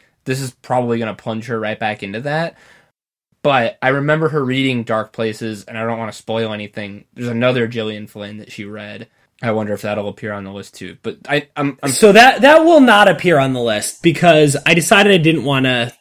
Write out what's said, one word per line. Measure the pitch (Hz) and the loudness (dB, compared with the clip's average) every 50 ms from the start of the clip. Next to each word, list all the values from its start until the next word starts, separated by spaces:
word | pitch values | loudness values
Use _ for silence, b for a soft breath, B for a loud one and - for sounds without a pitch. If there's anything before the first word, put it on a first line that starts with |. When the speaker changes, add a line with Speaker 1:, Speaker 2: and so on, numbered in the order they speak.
| _ _ _ _ - | _ _ _ _ -8
Speaker 1:
this | - 131 131 | -8 -6 -6
is | 135 127 | -6 -10
probably | - _ _ - 127 127 123 120 117 117 | -12 _ _ -4 -4 -2 -2 -2 -2 -4
gonna | 113 110 98 | -4 -6 -8
plunge | - - 123 110 113 110 120 | -10 -10 -10 -10 -8 -8 -8
her | 120 110 | -8 -6
right | 107 107 107 107 | -6 -6 -6 -6
back | 113 107 107 - - | -6 -6 -6 -8 -10
into | 98 98 113 | -12 -10 -10
that. | 135 143 147 156 165 165 - b b b b b b b b _ _ _ _ _ _ _ _ _ - | -8 -6 -6 -4 -6 -6 -8 b b b b b b b b _ _ _ _ _ _ _ _ _ -2
But | 147 139 131 117 110 - - | 0 2 2 2 0 -4 -2
I | - 131 | -2 -2
remember | 135 143 139 147 151 156 160 156 | 0 0 0 0 0 0 0 -2
her | 151 151 135 | -2 -2 -2
reading | 127 127 131 135 131 127 120 113 | -2 -2 -2 -2 -2 -2 -2 -4
Dark | 113 113 110 107 - _ | -4 -4 -4 -4 -6 _
Places, | - 113 113 107 - 117 113 110 101 - | -6 -6 -6 -6 -6 -8 -10 -10 -10 -14
and | - 113 113 | -14 -10 -8
I | 113 | -6
don't | 113 117 113 | -6 -6 -6
wanna | 113 107 | -8 -10
spoil | 104 - - - 110 113 113 110 107 | -12 -14 -10 -8 -6 -4 -4 -4 -6
anything. | 104 104 101 - - 104 101 98 104 _ _ _ | -8 -10 -12 -12 -12 -14 -12 -14 -18 _ _ _
There's | - 123 120 | -10 -8 -6
another | 120 117 120 127 127 131 117 113 | -4 0 0 0 0 0 -2 -4
Gillian | 120 117 110 107 107 104 107 104 | -4 -6 -8 -8 -8 -12 -14 -16
Flynn | - 107 101 101 107 107 | -16 -16 -16 -14 -14 -16
that | 107 - | -18 -20
she | - - 104 | -18 -18 -16
read. | 101 107 107 104 104 104 104 110 _ _ _ _ _ _ - | -16 -16 -16 -16 -16 -16 -18 -18 _ _ _ _ _ _ -8
I | - 120 | -4 -4
wonder | 110 110 107 104 104 | -2 -2 -2 -4 -6
if | 98 - | -6 -6
that'll | 104 104 107 101 104 | -6 -6 -6 -6 -8
appear | 98 - - 107 104 | -10 -12 -12 -12 -10
on | 101 98 | -10 -12
the | 95 | -14
list | 98 101 98 - _ | -14 -16 -18 -18 _
too. | - 95 90 90 _ - | -18 -16 -16 -16 _ -12
But | 113 - - - - | -12 -12 -12 -8 -4
I, | 143 147 147 _ - | -4 -4 -4 _ -8
I'm, | 147 143 143 131 - - | -6 -6 -6 -6 -6 -6
I'm | 139 | -6
Speaker 2:
So | 135 - - 208 | -2 4 6 6
that, | 190 214 240 262 254 - | 8 8 6 6 4 4
that | 214 277 302 320 320 | 6 6 6 6 6
will | 330 349 302 | 6 6 6
not | 262 240 214 208 208 202 | 8 6 6 6 6 4
appear | 170 143 - 180 170 143 | 2 2 0 2 2 2
on | 135 131 131 | 2 0 0
the | 127 | -2
list | 120 117 107 104 107 - - - | -2 -2 -2 -2 -4 -8 -8 0
because | - 170 156 - - 175 160 156 151 147 139 139 - | 0 0 2 4 4 4 6 6 6 4 2 0 0
I | 151 170 | 0 0
decided | 170 160 - 226 202 202 202 196 | 2 2 2 4 4 4 4 4
I | 180 | 4
didn't | 151 160 160 156 107 | 4 2 0 0 0
wanna | 139 139 135 131 131 127 123 117 120 - _ | -2 -2 0 0 0 0 -2 -4 -6 -8 _